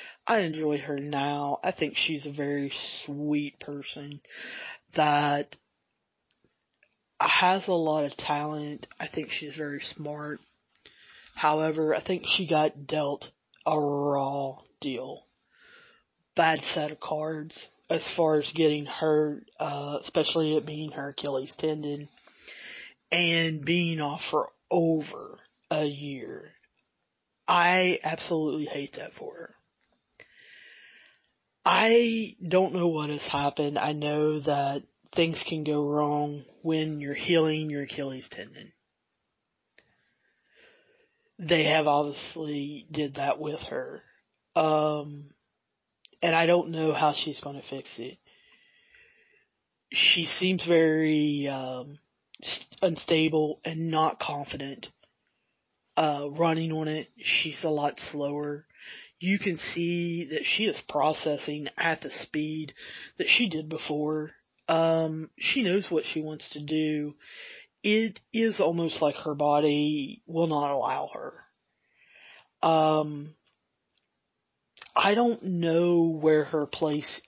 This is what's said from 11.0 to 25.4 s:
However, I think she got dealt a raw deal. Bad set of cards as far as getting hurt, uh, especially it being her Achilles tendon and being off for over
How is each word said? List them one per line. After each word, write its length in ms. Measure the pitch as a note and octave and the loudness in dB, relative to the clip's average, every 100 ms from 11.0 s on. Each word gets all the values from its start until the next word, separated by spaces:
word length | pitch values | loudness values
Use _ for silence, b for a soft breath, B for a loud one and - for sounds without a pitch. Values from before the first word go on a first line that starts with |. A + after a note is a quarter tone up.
| B B B | B B B
However, 600 | B D3+ D#3 D#3 D#3 D#3 | B 2 4 2 2 2
I 80 | - | 2
think 220 | - F#3 - | 0 -2 0
she 200 | - E3 | 0 2
got 400 | D3+ D#3 C#3+ C#3 | 2 2 0 -6
dealt 440 | D#3 C#3+ C#3+ - _ _ _ | -2 -2 -4 -10 _ _ _
a 140 | D#3 D3+ | 0 2
raw 800 | D3 C#3+ C#3+ C#3 C3+ C#3 C3+ - - - | 2 2 2 0 0 -2 -6 -8 -18 -10
deal. 440 | D3 B2 C3 D3+ _ _ _ b b b b b b _ _ - | -6 -6 -8 -12 _ _ _ b b b b b b _ _ 2
Bad 240 | D#3+ D#3+ - | 4 2 -2
set 180 | E3 D3+ | -4 -4
of 80 | D3+ | -6
cards 580 | - D3+ D#3 D#3+ D#3 - - _ - | -6 -4 -4 -6 -10 -14 -20 _ -4
as 140 | D#3+ - - | -2 -2 2
far 220 | D#3+ D3+ | 4 4
as 140 | C#3+ | 2
getting 340 | E3 D#3 D3+ C#3+ | 4 4 4 -2
hurt, 580 | - D#3 D3+ D3+ D3 - - | -2 4 4 2 -2 -10 -8
uh, 400 | D#3 C#3+ C#3+ D3 | -6 -4 -4 -6
especially 540 | - F3+ D3+ E3 D#3 D#3 | -2 0 2 2 2 2
it 100 | D3 | -2
being 260 | D3+ D3+ | -6 -8
her 160 | C#3 C#3 | -8 -10
Achilles 440 | - C#3+ C3+ C#3 - | -8 -4 -4 -6 -4
tendon 500 | D#3 D3+ D3 C#3+ D3 _ B B B B B B B B - | -4 -2 -4 -6 -10 _ B B B B B B B B -2
and 540 | F3 F3 E3 E3 D#3 | 2 4 2 0 0
being 360 | C#3+ F3 E3+ D#3+ | 0 2 2 0
off 220 | C#3+ D#3 - | -2 -4 -2
for 200 | D3+ - - - | 0 0 -6 0
over 680 | F3+ E3 D#3+ C#3+ - G2+ - | 2 4 2 -4 -12 -16 -18